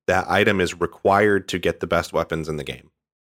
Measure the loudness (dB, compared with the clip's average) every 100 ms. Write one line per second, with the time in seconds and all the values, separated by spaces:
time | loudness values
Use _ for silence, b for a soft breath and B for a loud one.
0 | -2 0 0 2 2 2 0 -2 -6 -2
1 | 2 4 4 2 -2 -4 -4 -4 -2 -2
2 | -2 -4 -4 -4 -6 -8 -10 -14 -18 _
3 | _ _